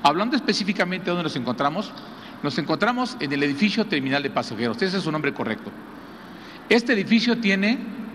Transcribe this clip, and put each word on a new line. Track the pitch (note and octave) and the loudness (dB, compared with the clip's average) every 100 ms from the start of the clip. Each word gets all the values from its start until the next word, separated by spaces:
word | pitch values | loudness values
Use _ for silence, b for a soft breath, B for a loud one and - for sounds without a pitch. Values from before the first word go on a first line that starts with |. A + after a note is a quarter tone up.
Hablando | C#3+ D#3 A3 C#4 | 4 4 2 2
específicamente | - G#3 G3 G#3+ F3+ F3+ F3+ | 2 0 0 2 0 0 -2
de | |
dónde | F3 | 0
nos | D#3+ C#3+ | 0 -2
encontramos, | A#2+ A#2+ C#3+ D#3+ G#3+ - B B B B | -4 0 0 0 -6 -10 B B B B
nos | C#3+ C3+ | -4 -2
encontramos | C#3+ D#3 G#3+ B3 B3 - | -2 2 2 2 -2 -4
en | D3 | -4
el | C#3+ | 0
edificio | C#3+ C#3 G#3 G3+ G#3 | 0 4 2 2 0
terminal | D#3 C3 C#3 | 0 2 0
de | C#3+ | 0
pasajeros, | - A#2+ G#2 A#2+ A2 | -2 -4 -2 -2 0
ese | F#3+ F3+ | 0 0
es | |
su | D#3 | -2
nombre | D#3 C#3+ | 0 -2
correcto. | C3+ A2 G#2+ - - - - - B B B B B - | -2 -4 -4 -6 -14 -16 -16 -16 B B B B B 2
Este | A3 A#3 | 2 4
edificio | A3+ E3+ A3+ A#3+ A3+ | 2 6 4 4 2
tiene | G#3+ G3 G3+ C4+ - - - | 2 2 2 0 -4 -8 -10